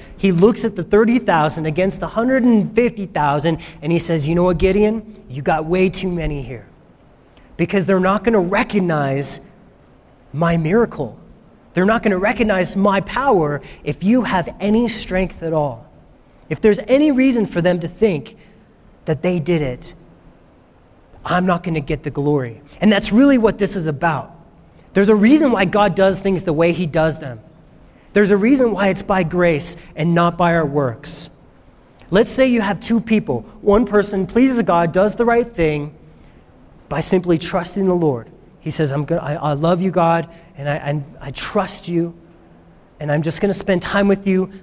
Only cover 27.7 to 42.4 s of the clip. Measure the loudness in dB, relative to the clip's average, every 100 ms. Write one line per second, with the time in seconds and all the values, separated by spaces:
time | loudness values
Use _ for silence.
27.7 | -20 -20 -20 -2 2 4 4 4 2 2
28.7 | 0 0 0 -2 -2 0 0 2 2 -2
29.7 | -4 -10 -4 0 2 2 2 0 2 0
30.7 | -2 -2 -4 -6 -6 -8 _ -20 _ _
31.7 | _ _ _ -2 0 2 2 2 2 -2
32.7 | -4 -2 -2 0 0 0 -6 -8 -6 2
33.7 | 2 4 0 0 -2 -2 2 2 2 0
34.7 | 2 2 2 0 0 0 0 0 -2 -2
35.7 | -2 -6 -14 -20 -20 -20 -20 _ -20 -20
36.7 | -20 -10 -4 0 0 2 -2 -2 -6 -4
37.7 | -2 0 0 0 -2 -8 -20 -20 -14 -8
38.7 | -4 -2 -2 -4 -4 -4 -6 -4 -2 0
39.7 | 0 0 0 2 0 -4 -14 -20 -10 -6
40.7 | -6 -4 -6 -8 -14 -12 -10 -6 -4 -4
41.7 | -8 -4 -4 -4 -8 -20 -20